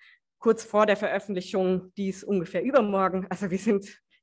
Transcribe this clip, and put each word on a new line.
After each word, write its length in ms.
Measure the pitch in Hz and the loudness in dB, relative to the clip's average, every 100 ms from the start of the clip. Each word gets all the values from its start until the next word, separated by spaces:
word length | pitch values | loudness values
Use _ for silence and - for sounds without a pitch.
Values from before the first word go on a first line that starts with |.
| - _ _ _ | -20 _ _ _
kurz 240 | 226 220 | 0 0
vor 220 | - 208 214 | 0 2 4
der 100 | 202 | 2
Veröffentlichung, 960 | 208 196 202 180 - 196 185 185 185 - | 0 -4 -4 -8 -4 0 2 0 -4 -6
die 100 | 190 | -6
ist 160 | 185 | -6
ungefähr 400 | - 196 165 180 | -2 -2 -2 -2
übermorgen, 640 | 240 269 208 196 185 185 185 | 2 4 4 2 0 0 -6
also 220 | 180 196 | -6 -4
wir 60 | 190 | -2
sind 440 | 208 202 202 - _ _ | 0 0 -2 -14 _ _